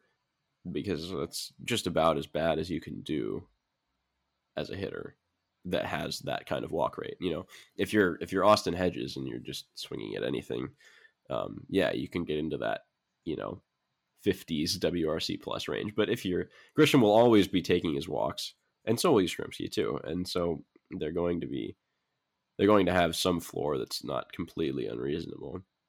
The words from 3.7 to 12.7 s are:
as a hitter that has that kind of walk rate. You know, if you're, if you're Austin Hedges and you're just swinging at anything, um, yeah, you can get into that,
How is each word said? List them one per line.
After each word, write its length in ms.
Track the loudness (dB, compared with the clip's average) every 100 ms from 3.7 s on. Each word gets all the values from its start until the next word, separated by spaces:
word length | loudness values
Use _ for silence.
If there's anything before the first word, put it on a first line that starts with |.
| _ _ _ _ _ _ _ _ -10
as 140 | -8
a 60 | -6
hitter 400 | -6 -8 -12 -16 _ _ _ _ -4
that 200 | -4 -2
has 340 | -4 -4 -6
that 260 | -6 -6 -4
kind 180 | -6
of 80 | -4
walk 280 | -2 -2 -4
rate. 180 | -10 -4
You 120 | -2
know, 160 | -2 -6 -16 -18 -4
if 180 | 2
you're, 260 | 4 4 2
if 100 | -2
you're 140 | 2 6
Austin 300 | 6 4 0
Hedges 420 | 0 0 -6 -6
and 100 | -6
you're 120 | -8
just 260 | -8 -12 -14
swinging 420 | -16 -12 -10 -6 -4
at 80 |
anything, 460 | -2 -2 -4 -4 -6 -8 -20 -20 -20 _ -6
um, 340 | -4 -4 -8 0
yeah, 240 | 2 2
you 160 | 0 -4
can 180 | -4 -2
get 120 | -2
into 200 | -2 -2
that, 240 | -2